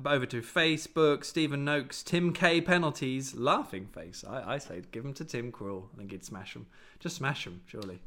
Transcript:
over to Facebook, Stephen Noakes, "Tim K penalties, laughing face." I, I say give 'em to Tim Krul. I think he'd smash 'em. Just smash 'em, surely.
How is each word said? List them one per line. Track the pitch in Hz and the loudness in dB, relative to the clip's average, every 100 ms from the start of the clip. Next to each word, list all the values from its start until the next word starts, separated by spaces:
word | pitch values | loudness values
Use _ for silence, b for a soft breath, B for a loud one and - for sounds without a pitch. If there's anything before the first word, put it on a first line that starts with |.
over | 135 143 127 | 2 2 2
to | 123 | -4
Facebook, | 113 - 160 151 - - 156 143 | -2 4 4 4 0 4 6 6
Stephen | - - 151 139 | 0 0 0 2
Noakes, | 143 147 127 - | 2 0 0 -8
"Tim | - 175 175 | 0 4 4
K | 170 180 170 | 6 6 6
penalties, | 170 180 165 139 135 131 135 117 | 6 4 4 0 -2 -2 -4 -2
laughing | 123 208 285 95 98 | 2 2 0 -8 -8
face." | - 85 98 - | -12 -14 -12 -10
I, | 127 101 | -8 -4
I | 139 | -4
say | - 87 - | -4 -10 -8
give | 113 135 | -8 -8
'em | |
to | 131 | -8
Tim | 156 123 120 | -8 -6 -6
Krul. | 117 98 98 95 | -8 -8 -8 -10
I | - | -14
think | 98 | -12
he'd | 95 | -12
smash | - 98 98 120 | -10 -12 -12 -14
'em. | 113 B B B | -16 B B B
Just | 170 - | -8 -4
smash | 139 147 - | -2 -2 -6
'em, | 90 - | -12 -12
surely. | 117 98 90 | -10 -10 -10